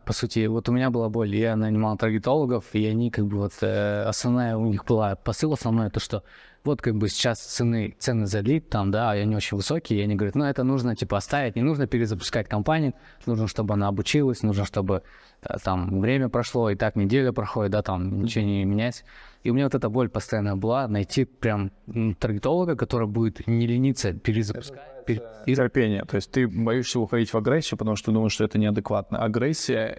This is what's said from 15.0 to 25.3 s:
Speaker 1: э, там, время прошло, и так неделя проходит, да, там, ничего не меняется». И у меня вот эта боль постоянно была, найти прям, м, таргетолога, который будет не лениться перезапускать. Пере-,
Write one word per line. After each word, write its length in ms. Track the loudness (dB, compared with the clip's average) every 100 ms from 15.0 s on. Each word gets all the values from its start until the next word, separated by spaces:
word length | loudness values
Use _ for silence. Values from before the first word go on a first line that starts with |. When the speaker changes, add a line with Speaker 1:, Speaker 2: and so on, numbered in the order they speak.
| -4 -20 -20 _
Speaker 1:
э, 140 | -8 -6
там, 360 | -2 -2 0 0
время 280 | 2 2 2
прошло, 420 | 0 0 0 0
и 60 | 2
так 180 | 0 2
неделя 360 | 2 4 2
проходит, 400 | 0 -2 -2 0
да, 100 | 0
там, 400 | 0 -2 -2 -2
ничего 220 | -2 0
не 200 | 0 0
меняется». 380 | 0 0 -2 -4 -14 -20 -20 -6
И 80 | 0
у 40 |
меня 100 | 2
вот 100 | 2
эта 140 | 0 0
боль 180 | 0 0
постоянно 480 | -2 -2 -2 0 0
была, 300 | 0 0 0
найти 360 | -2 0 0 -2
прям, 440 | _ -2 0 -2 -8 -8
м, 260 | -2 0
таргетолога, 640 | 0 -2 0 0 0 0 -2
который 300 | -2 0 0
будет 380 | 0 0 -2 0
не 180 | 0 2
лениться 460 | 2 2 0 -2
перезапускать. 680 | -2 0 0 0 -6 -10 -16 -18 -8
Пере-, 160 | -4 -4 -6